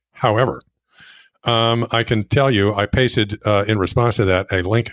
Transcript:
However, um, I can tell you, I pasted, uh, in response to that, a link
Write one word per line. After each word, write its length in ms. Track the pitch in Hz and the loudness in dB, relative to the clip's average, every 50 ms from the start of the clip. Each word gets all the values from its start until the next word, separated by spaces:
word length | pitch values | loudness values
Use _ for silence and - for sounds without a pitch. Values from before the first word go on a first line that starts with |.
| _ _ | _ _
However, 480 | _ - - 117 107 113 131 117 - 233 - _ _ _ _ _ _ - - - - - - _ _ _ - | _ -2 -2 0 2 2 0 -2 -4 -8 -12 _ _ _ _ _ _ -20 -20 -20 -20 -20 -20 _ _ _ -4
um, 420 | 120 117 113 113 117 117 117 113 - | -2 0 2 2 2 0 0 -2 -2
I 100 | - 113 | -2 -2
can 220 | 113 - 120 107 101 | 0 0 -2 -2 -2
tell 260 | - - 143 135 135 | 0 0 0 2 2
you, 240 | 120 101 101 104 107 | 2 2 2 0 0
I 120 | 101 104 | -2 -2
pasted, 520 | - - 135 127 117 - 117 107 101 104 - - | -2 0 0 0 0 0 -2 -2 -2 -4 -4 -2
uh, 180 | 107 104 98 101 110 | 0 0 2 2 0
in 100 | 110 104 | 0 0
response 380 | 92 - - 123 120 120 120 | 0 0 0 0 0 0 2
to 80 | - 104 | 0 0
that, 240 | 95 92 92 98 - | 2 2 0 0 -2
a 120 | 98 92 | -4 -4
link 280 | 85 95 110 120 113 - | -2 0 0 -2 -2 -4